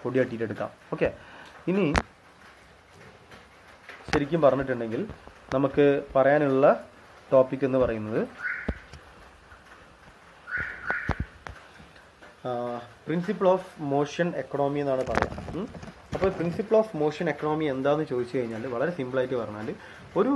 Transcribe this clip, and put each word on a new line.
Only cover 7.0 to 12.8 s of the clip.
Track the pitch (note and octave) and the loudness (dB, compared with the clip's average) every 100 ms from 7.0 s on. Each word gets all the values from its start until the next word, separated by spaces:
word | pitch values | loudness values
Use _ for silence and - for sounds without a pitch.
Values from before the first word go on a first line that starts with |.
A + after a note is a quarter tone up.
| - - - | -20 -20 4
topic | C3+ C3 C3+ C3+ | 6 6 2 0
എന്ന് | C3 | 2
പറയുന്നത്, | A#2 A2 G#2+ C3 B3+ - - - - - - - - - - - - - - - - - - - - - - - - - - - - - - - - - - - - - - - - - C3 | 2 0 -2 -2 -4 -6 -8 -4 -6 -6 -14 -20 -20 -20 -20 -20 -20 -20 -20 -20 -20 -20 -20 -20 -20 -20 -8 -6 -6 -8 -6 -4 -4 -4 -6 -12 -18 -18 -20 -20 -20 -20 -20 -20 -20 -12 -6
ആ, | A#2+ B2 A#2+ | -6 -6 -8